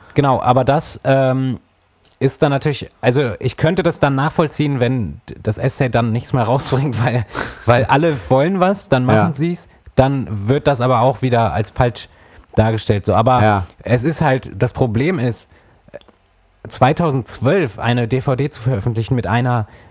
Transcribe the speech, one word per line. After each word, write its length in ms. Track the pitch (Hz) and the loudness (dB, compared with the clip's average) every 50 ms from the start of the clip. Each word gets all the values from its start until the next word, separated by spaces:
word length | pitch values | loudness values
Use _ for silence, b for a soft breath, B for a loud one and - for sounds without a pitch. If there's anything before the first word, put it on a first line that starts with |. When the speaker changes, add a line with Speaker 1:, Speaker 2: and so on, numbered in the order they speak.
| - - - | -16 -6 -2
Speaker 1:
genau. 260 | - 139 139 127 - | 0 2 2 2 2
Aber 240 | - 117 123 131 127 | 2 2 2 2 2
das, 340 | 123 135 156 - - - - - | 2 2 0 0 -4 -8 -4 -2
ähm, 560 | 131 135 135 135 131 127 131 131 131 120 - - _ _ _ _ _ _ _ _ _ _ - | 0 2 2 2 2 0 0 -2 -2 -4 -6 -10 _ _ _ _ _ _ _ _ _ _ -4
ist 220 | 131 135 - - 165 | -2 -2 0 0 0
dann 80 | 147 | 2
natürlich, 400 | 139 135 - 156 139 - - - _ _ | 2 0 0 -2 -4 -4 -8 -12 _ _
also 340 | - 127 123 143 147 120 95 - | 0 0 2 2 0 -2 -2 -4
ich 180 | - 127 - | -4 -4 -2
könnte 280 | - - 156 175 170 180 | 0 0 0 0 2 0
das 160 | 170 151 - | 0 0 0
dann 160 | - 143 139 | 0 0 2
nachvollziehen, 640 | 135 139 156 - - 170 147 - - 151 147 143 127 | 0 0 0 0 0 -2 0 0 -2 -2 -2 0 0
wenn 400 | 120 117 131 127 107 78 71 - - - | 0 0 0 -2 -4 -6 -8 -12 -16 -18
d-, 80 | - - | -18 -8
das 160 | - 110 107 | -6 -6 -4
Essay 320 | - - 135 - - 139 123 | -2 -2 -2 -2 -2 -2 0
dann 220 | 110 120 117 117 | 0 0 0 0
nichts 220 | 110 113 - - - | 0 -2 -2 -2 -2
mehr 100 | 131 113 | 0 2
rausbringt, 580 | 107 123 135 - - 135 127 139 156 117 101 | 2 0 0 0 -2 -2 0 0 0 -2 -2
<laughs> 40 | 117 | 0
weil, 200 | 139 - 127 107 B B B B B B B - | 0 0 -2 -2 B B B B B B B 0
weil 200 | - 120 123 131 | 2 2 4 4
alle 320 | - 139 143 160 170 151 123 - - | 2 2 2 4 2 0 -2 0 2
wollen 300 | 131 131 139 170 196 190 | 2 2 4 2 2 2
was, 300 | 175 185 202 196 - - | 2 2 0 -2 -2 0
dann 160 | 139 131 127 | 0 2 2
machen 240 | 123 107 110 185 175 | 2 4 4 2 2
Speaker 2:
Ja. 40 | 147 | 0
Speaker 1:
sie's, 360 | 131 156 170 175 170 - b b b b - - | -2 -2 -4 -4 -6 -10 b b b b -4 0
dann 540 | - 131 135 139 135 113 - 107 101 98 107 | 2 2 2 2 -2 -4 -4 -6 -4 0 0
wird 180 | 135 147 143 | 0 2 2
das 140 | 151 139 - | 0 0 2
aber 200 | 120 127 127 113 | 2 2 2 4
auch 220 | 117 131 123 - 127 | 2 2 2 0 0
wieder 300 | 131 120 117 117 101 71 | 0 2 2 2 0 0
als 180 | 101 107 - | -2 -4 -2
falsch 380 | - - 131 123 113 - - b b b b b b b b _ - | -2 0 0 0 0 -4 -12 b b b b b b b b _ -2
dargestellt, 500 | - 110 110 113 107 - - 107 101 95 | 0 0 2 0 -2 -2 -2 -2 -2 0
so. 80 | - 95 | 2 2
Aber 260 | 98 113 127 127 123 | 4 4 4 4 4
Speaker 2:
Ja. 260 | 107 107 104 98 92 - - - - | 4 4 2 2 -2 -6 -12 -12 -4
Speaker 1:
es 180 | - 120 123 113 | -2 -2 0 0
ist 180 | 160 160 - | -2 -2 0
halt, 300 | 160 151 131 131 - - - 98 | 0 0 0 0 -2 -8 -6 -4
das 140 | 135 120 - | -4 -2 0
Problem 480 | - 131 123 104 110 135 170 190 151 | -2 -2 0 0 0 0 0 -2 -2
ist, 280 | 120 123 113 - - b b b b b b b b _ - - - _ _ _ _ _ _ _ _ _ _ _ - - | -2 -4 -4 -6 -10 b b b b b b b b _ -20 -20 -20 _ _ _ _ _ _ _ _ _ _ _ -16 -14
zweitausendzwölf 1120 | - - 131 127 160 - 175 160 131 131 110 - - - - 127 170 202 165 117 101 - | -2 2 2 2 2 2 0 0 0 -2 -4 -6 -8 -4 -2 0 0 0 0 -2 -4 -4
eine 300 | - 117 120 123 120 110 | -2 -2 0 0 0 -2
D 120 | 127 123 | -2 -2
V 140 | 113 - 131 | -2 -2 -2
D 140 | 120 139 143 | -2 -2 -4
zu 100 | - - | -6 -6
veröffentlichen 540 | - 131 135 - - 120 113 110 110 - 131 | -4 -4 -2 -2 -2 -4 -4 -4 -4 -2 -2
mit 120 | 123 - | -2 -2
einer, 420 | 87 104 120 123 127 120 117 107 B B B B B | 0 0 0 0 0 -2 -2 -4 B B B B B